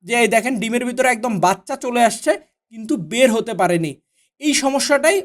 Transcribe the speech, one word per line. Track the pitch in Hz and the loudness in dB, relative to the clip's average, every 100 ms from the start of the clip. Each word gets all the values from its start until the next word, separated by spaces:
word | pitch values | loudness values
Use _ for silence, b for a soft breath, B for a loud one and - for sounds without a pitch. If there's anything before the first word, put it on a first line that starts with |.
যে | 180 240 | -2 0
এই | 226 | 2
দেখেন | 226 233 247 | 2 0 -4
ডিমের | 220 240 247 | -2 -2 -4
ভিতরে | 214 254 | -2 0
একদম | 233 240 202 | 0 -2 0
বাচ্চা | 175 190 - 269 | 0 0 -6 -8
চলে | 262 240 233 | -4 2 2
আসছে | - - 403 _ _ _ | 2 -2 -4 _ _ _
কিন্তু | 226 220 285 156 | -16 -6 -6 -4
বের | 233 262 226 | 2 4 4
হতে | 220 | -2
পারেনি, | 196 180 170 165 139 _ _ _ _ | -2 0 0 -2 -8 _ _ _ _
এই | 302 | -2
সমস্যাটাই | 277 269 269 - 285 - 392 | 0 0 -2 0 2 2 0